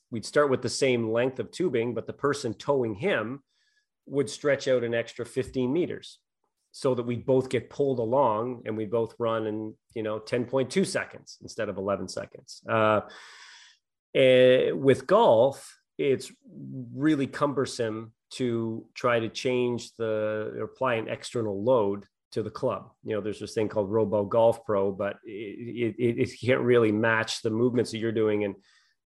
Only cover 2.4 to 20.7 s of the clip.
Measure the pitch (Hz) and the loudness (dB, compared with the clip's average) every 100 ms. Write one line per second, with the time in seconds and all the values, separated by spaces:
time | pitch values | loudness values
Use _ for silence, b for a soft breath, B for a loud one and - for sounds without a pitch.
2.4 | 120 107 - 143 117 101 170 151 110 139 | -4 -4 -2 0 0 -2 -2 0 -2 -8
3.4 | _ _ _ _ _ _ - 139 131 - | _ _ _ _ _ _ -6 -2 -2 -2
4.4 | 147 135 135 127 117 117 117 - 120 - | 0 0 2 0 0 -2 -4 -8 -8 -6
5.4 | 127 135 123 151 151 104 - - _ _ | -4 -2 -2 0 -2 -6 -14 -20 _ _
6.4 | _ _ _ - 139 123 120 120 - 131 | _ _ _ -4 -2 -2 -2 -4 0 2
7.4 | 127 123 - - 143 123 113 131 127 107 | 2 -2 -4 -2 -2 0 0 2 2 2
8.4 | 120 120 113 110 107 117 113 - 117 113 | -2 -6 -6 -6 -2 -2 -2 -2 -2 -2
9.4 | 110 107 110 - _ 120 107 107 - 123 | -2 -4 -8 -12 _ -8 -6 -6 -4 -4
10.4 | 120 135 131 185 190 127 95 - - - | 0 0 0 0 0 -2 -6 -10 -20 -20
11.4 | 95 - 107 95 98 98 95 - - - | -12 -6 -6 -4 -2 -2 -4 -8 -10 -14
12.4 | - - - 113 110 107 - B B B | -20 -16 -2 2 4 4 0 B B B
13.4 | B B B B _ _ _ 151 131 127 | B B B B _ _ _ 4 6 8
14.4 | 127 127 143 160 139 123 - 196 226 113 | 8 6 4 2 4 2 4 4 6 6
15.4 | 131 135 - - _ - 143 127 - - | 6 2 -12 -20 _ -4 0 0 -4 -20
16.4 | 269 151 139 135 120 123 147 151 139 - | -20 -18 -12 -12 -12 -2 0 2 -2 -2
17.4 | 147 139 123 - 113 110 113 _ _ - | -2 0 -2 -2 -4 -4 -10 _ _ -4
18.4 | 127 117 113 113 - - 127 120 113 - | -2 -2 -2 -6 -10 -4 0 0 0 -4
19.4 | 135 123 123 120 - - 113 110 107 107 | -2 0 0 -2 -8 -8 -4 -2 -2 -4
20.4 | 110 120 110 | -6 -8 -10